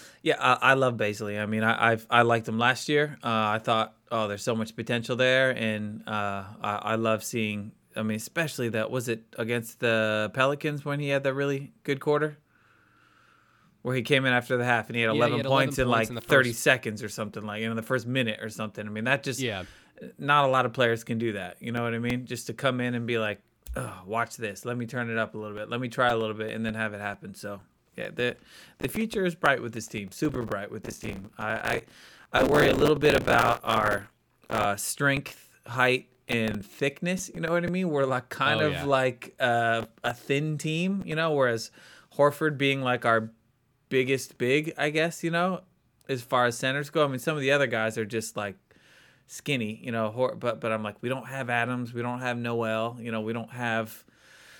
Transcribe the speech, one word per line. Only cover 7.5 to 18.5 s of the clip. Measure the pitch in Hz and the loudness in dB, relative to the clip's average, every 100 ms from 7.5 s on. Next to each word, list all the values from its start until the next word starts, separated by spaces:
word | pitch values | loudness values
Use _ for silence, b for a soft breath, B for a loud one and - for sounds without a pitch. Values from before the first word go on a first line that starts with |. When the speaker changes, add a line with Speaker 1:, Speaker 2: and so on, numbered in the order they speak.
| 104 107 - _ - | -4 -8 -14 _ -4
Speaker 1:
I | |
mean, | 110 107 | -2 -4
especially | - 170 156 - 117 | -4 -4 -4 -2 -2
that, | 110 110 | -2 -2
was | 127 120 | -4 -2
it | 113 _ - | -6 _ -8
against | 113 120 117 - | -2 -2 -4 -2
the | 120 110 110 107 107 | 2 2 2 0 -2
Pelicans | 135 135 143 151 147 | 2 0 2 -4 -4
when | 143 143 | -4 -4
he | 143 | 0
had | 139 | 0
that | 135 | 0
really | 135 143 139 143 _ | 0 -2 -2 -6 _
good | - 139 | -4 -2
quarter? | 147 147 151 147 _ b b b b b b b b b b b b _ | 2 2 0 -4 _ b b b b b b b b b b b b _
Where | 123 127 | -4 -2
he | |
came | 113 135 | 2 4
in | 131 | 4
after | 123 120 123 | 2 2 0
the | |
half | 123 113 113 | 2 2 0
and | 120 | 0
he | |
had | 113 | 2
Speaker 2:
Yeah, | |
he | 113 | 4
Speaker 1:
eleven | 120 123 | 2 2
Speaker 2:
had | 135 | 2
eleven | 135 135 | 2 2
Speaker 1:
points | 135 | 2
in, | 131 | 2
Speaker 2:
points | 113 | 4
Speaker 1:
like, | 113 | 2
Speaker 2:
in | 117 | -4
the | |
Speaker 1:
thirty | - 143 123 | 4 4 6
Speaker 2:
first | 117 | 2
Speaker 1:
seconds | 147 127 113 107 | 2 2 0 -8
or | 110 | -8
something, | - 104 107 107 | -8 -8 -8 -8
like, | 107 | -4
you | 113 | -4
know, | |
in | 113 | -4
the | |
first | 110 127 120 | -2 -2 0
minute | 131 113 - | -2 -2 -4
or | |
something. | 110 | -10